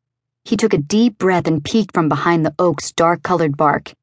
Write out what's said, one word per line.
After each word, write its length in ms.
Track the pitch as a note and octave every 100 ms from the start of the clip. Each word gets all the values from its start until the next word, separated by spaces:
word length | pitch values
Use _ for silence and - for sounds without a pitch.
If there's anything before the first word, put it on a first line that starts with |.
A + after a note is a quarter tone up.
| _ _ _ _
He 120 | - G#3+
took 180 | G#3+
a 40 | F#3
deep 400 | C#3+ G#3+ A#3 -
breath 300 | F#3 F3 E3+
and 180 | D#3 D3
peeked 260 | A3+ F#3+
from 160 | F3+ D3+
behind 380 | D3 F3 E3+ D#3+
the 80 | -
oak's 320 | F3+ D3+ -
dark-colored 680 | - E3 - - F3 D#3+ C#3+
bark. 380 | D3+ C#3+ - -